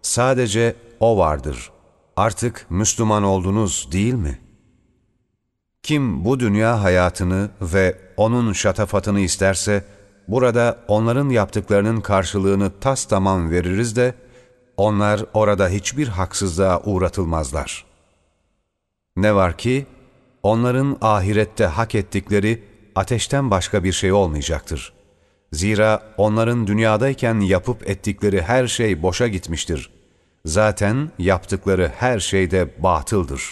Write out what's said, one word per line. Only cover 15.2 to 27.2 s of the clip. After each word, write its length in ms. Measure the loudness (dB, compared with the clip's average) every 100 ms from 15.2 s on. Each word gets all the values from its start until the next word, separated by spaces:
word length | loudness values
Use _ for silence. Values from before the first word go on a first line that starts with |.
| -2
orada 340 | 0 2 2 2
hiçbir 400 | 0 -4 -4 -4
haksızlığa 720 | -2 -4 -2 -4 0 2 2
uğratılmazlar. 1000 | 0 0 0 -2 -2 -2 -4 -6 -8 -12 -16 _ _ _ _ _ _ _ _ _ _ _ _ 0
Ne 180 | 2
var 240 | 4 2 0
ki, 280 | -2 -2 -4 -18 _ _ _ _ 0
onların 520 | 2 2 0 -2 0
ahirette 680 | 2 2 2 0 0 0 -2
hak 280 | 0 -2
ettikleri 680 | -2 -2 -6 0 0 0 -2 -6 -20 -8
ateşten 560 | -6 -2 -2 -2 -2 0
başka 340 | 0 0 -2
bir 80 | 0
şey 200 | 0 2
olmayacaktır. 800 | 2 2 -2 -4 -6 -6 -10 -10 _ _ _ _ _ _
Zira 500 | -4 0 2 2 2 -2 0
onların 500 | 2 2 0 0 0
dünyadayken 760 | 2 2 2 0 0